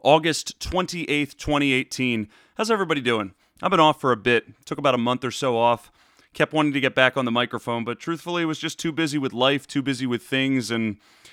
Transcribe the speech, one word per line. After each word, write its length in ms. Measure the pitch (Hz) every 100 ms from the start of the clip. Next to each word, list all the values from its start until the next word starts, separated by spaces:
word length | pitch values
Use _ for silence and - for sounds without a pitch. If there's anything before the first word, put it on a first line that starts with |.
August 580 | 127 160 160 143 - -
twenty-eighth, 800 | - 175 175 175 - 147 139 -
twenty 340 | - 147 139
eighteen. 560 | 131 127 - 127 113 104 _ _ -
How's 140 | 220
everybody 300 | 214 175 147
doing? 320 | 120 113 98 _ _ -
I've 80 | 185
been 100 | 180
off 180 | 156 143
for 140 | 135
a 40 | 113
bit. 500 | 123 117 - - -
Took 100 | 151
about 180 | 139
a 40 | 123
month 260 | 120 123
or 60 | 127
so 260 | - 135 117
off. 340 | 117 117 - _ _ _ _
Kept 180 | - 151
wanting 220 | 156 151
to 60 | 139
get 140 | 131
back 220 | 131 127 139
on 80 |
the 60 | 123
microphone, 520 | 117 123 117 - 117
but 160 | 117 117
truthfully, 460 | - 165 175 175
was 140 | 165 151
just 200 | 160 -
too 140 | 170
busy 240 | 147 156 147
with 160 | 131
life, 340 | 110 131 139 -
too 140 | 143
busy 240 | 135 123
with 180 | 131 120
things, 480 | - 131 135 131 107
and 280 | 117 110 101 _ _ -